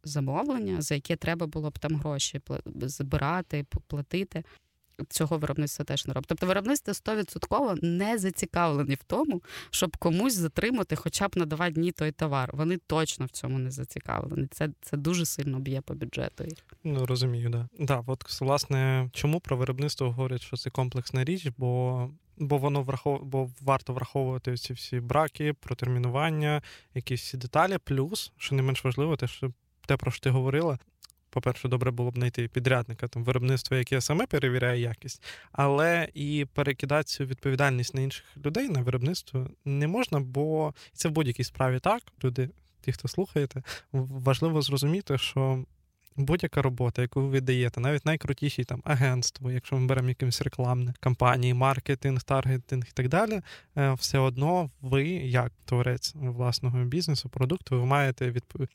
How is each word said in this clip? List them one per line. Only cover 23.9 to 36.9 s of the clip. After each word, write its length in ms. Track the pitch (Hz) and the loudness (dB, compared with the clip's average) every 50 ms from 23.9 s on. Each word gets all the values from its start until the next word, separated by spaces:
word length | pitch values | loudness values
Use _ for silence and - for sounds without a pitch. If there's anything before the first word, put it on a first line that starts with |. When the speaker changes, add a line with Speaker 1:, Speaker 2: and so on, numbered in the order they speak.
| 127 | -4
Speaker 2:
враховувати 640 | 127 127 - - 139 135 127 131 127 - 127 123 | -4 -4 -2 -2 0 0 0 -2 -2 -2 -4 -4
ці 160 | 120 - - 127 | -4 -4 -8 -10
всі 260 | - - - 127 123 | -10 -8 -6 -4 -4
браки, 540 | 120 120 131 147 160 147 - - 151 151 143 | -2 2 4 4 4 2 0 -2 -2 -2 -2
протермінування, 1080 | _ - - 127 - 127 127 127 123 123 123 120 139 151 160 156 151 151 151 151 147 - - - - - _ - | _ -6 -8 -6 -2 0 0 0 2 0 0 0 2 2 2 2 2 2 2 2 0 -2 -6 -18 -20 -16 _ -8
якісь 260 | 127 - - 127 117 | -6 -4 -4 -4 -4
всі 160 | - - - | -4 -6 -8
деталі. 400 | 127 123 123 - 151 170 190 196 170 - | -8 -6 0 4 4 4 4 2 -2 -2
Плюс, 480 | - 143 131 135 165 214 - - - _ | 0 0 0 0 0 -2 -6 -8 -8 _
що 180 | - - - 139 | -10 -6 -2 0
не 60 | 135 | 2
менш 220 | 131 135 131 - - | 2 2 0 0 0
важливо, 320 | 131 120 135 143 165 156 | -2 0 0 0 0 0
те, 120 | - 127 | 0 -2
що, 240 | 120 - - 135 131 - _ _ _ _ _ - | -4 -4 -4 -6 -6 -6 _ _ _ _ _ 0
те, 120 | - 139 | 0 0
про 140 | - - 131 | 2 0 -2
що 100 | - - | -4 0
ти 80 | - 135 | 0 2
говорила: 500 | 127 131 127 135 135 151 170 165 139 - _ _ _ _ - - _ _ _ _ | 2 2 2 2 2 2 2 2 0 -2 _ _ _ _ -20 -20 _ _ _ _
по-перше, 380 | - 123 - 127 127 - - | -4 -2 0 0 -2 0 0
добре 240 | 127 127 120 127 127 | 0 0 2 2 0
було 200 | 120 120 123 123 | 0 0 -2 -2
б 20 | 123 | 0
знайти 340 | 123 123 120 - - 120 | 0 0 0 0 -2 -4
підрядника, 600 | 113 - 127 120 127 131 123 113 - 113 - - | -2 -2 0 2 4 4 4 2 -2 -6 -6 -6
там, 160 | 120 - 123 117 | -6 -4 -2 0
виробництва, 540 | 123 127 127 123 131 135 123 - - 135 | 2 2 2 4 2 2 2 0 0 0
яке 240 | 127 120 - 135 131 | 0 2 2 0 0
саме 240 | - - 147 175 247 | 2 2 2 0 0
перевіряє 560 | - - 143 139 127 123 127 123 123 123 120 | 2 0 2 2 2 2 2 2 2 2 2
якість, 420 | 120 117 110 - - 131 - - - - - - - - | 0 -2 -4 -6 -10 -14 -14 -12 -14 -16 -16 -18 -18 -10
але 560 | - - 139 139 139 143 156 170 170 170 160 - - | 0 2 4 4 4 4 4 4 4 2 0 -2 -4
і 320 | 151 143 143 147 147 143 131 - | -6 -4 -2 0 0 -2 -2 0
перекидати 500 | - 143 143 131 - - 135 | 0 0 0 0 0 0 2